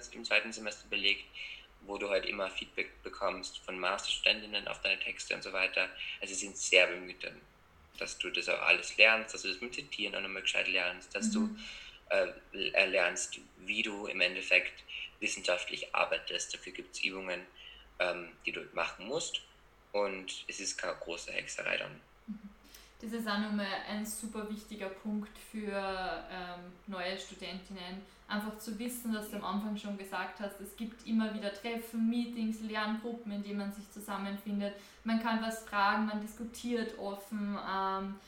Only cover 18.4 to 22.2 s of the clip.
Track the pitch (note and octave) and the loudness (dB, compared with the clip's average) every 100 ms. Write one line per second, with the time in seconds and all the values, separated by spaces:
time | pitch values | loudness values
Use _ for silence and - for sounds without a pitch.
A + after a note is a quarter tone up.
18.4 | - E2+ D#2 F2 D#2+ - G2 D#3+ - - | -6 -6 -4 -2 -2 -4 -4 -4 -2 -6
19.4 | - - - - - G2+ G2+ F#2+ F#2 - | -8 -20 -20 -20 -4 0 2 0 -6 -8
20.4 | - G2 G2 - - - - E2 - - | -8 -6 -4 -2 -4 -4 -6 -6 -4 -4
21.4 | - - - G1+ - D3 - - | -4 -4 0 0 -2 -10 -18 -20